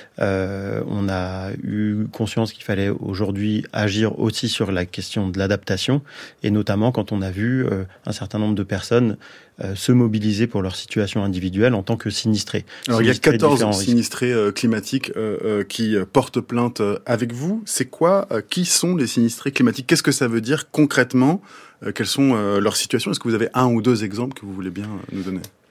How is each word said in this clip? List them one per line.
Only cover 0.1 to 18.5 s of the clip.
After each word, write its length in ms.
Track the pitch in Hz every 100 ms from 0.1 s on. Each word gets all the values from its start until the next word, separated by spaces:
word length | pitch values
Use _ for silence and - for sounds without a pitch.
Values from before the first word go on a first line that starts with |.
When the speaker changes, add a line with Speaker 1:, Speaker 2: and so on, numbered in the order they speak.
| -
Speaker 1:
euh, 600 | 101 95 95 98 98 107 -
on 200 | 104 98
a 440 | 92 92 92 95 -
eu 440 | - 104 107 104 107
conscience 400 | - 110 - 110
qu'il 120 | -
fallait 260 | - 98 98
aujourd'hui 760 | - 101 95 101 98 104 107 -
agir 480 | - 104 101 110 -
aussi 300 | 113 - 113
sur 240 | - 101
la 120 | 92 90
question 440 | - - 113 95
de 100 | 92
l'adaptation, 640 | 98 101 - 95 - 139 - - - -
et 80 | -
notamment 400 | 107 101 101 117
quand 220 | 123 101
on 80 | 104
a 100 | 95
vu, 340 | 90 113 131 127
euh, 200 | 98 92 - -
un 60 |
certain 280 | 110 95 107
nombre 160 | 107 104
de 80 |
personnes, 520 | 92 98 - 117 120 101 - - - -
euh, 100 | 98 95
se 180 | -
mobiliser 540 | 123 117 107 107 101 117
pour 140 | 104
leur 140 | 92 90
situation 480 | - 110 101 110
individuelle 520 | 98 90 92 95 120 110
en 80 |
tant 120 | 95 143
que 140 | 110
sinistrés. 560 | - 113 104 - 101 - - -
Speaker 2:
Alors, 120 | 113
il 40 | 113
y 40 |
a 40 |
Speaker 1:
Sinistrés 180 | 117 -
de 60 | 117
Speaker 2:
quatorze 160 | 156
Speaker 1:
différents 180 | 139 107
risques. 140 | 98 101
Speaker 2:
sinistrés, 480 | 120 110 - 123
euh, 180 | 117 104
climatiques, 600 | 98 117 110 - 135 - 110
euh, 220 | 110 101 110
euh, 180 | 104
qui, 320 | 101 - 110 107
euh, 80 | 92
portent 300 | 135 123 123
plainte, 400 | - 120 120 120
euh, 160 | 101 104 -
avec 260 | 117 120
vous. 320 | 120 160 220 208
C'est 200 | - -
quoi, 420 | - 165 196 -
euh, 100 | 113
qui 240 | -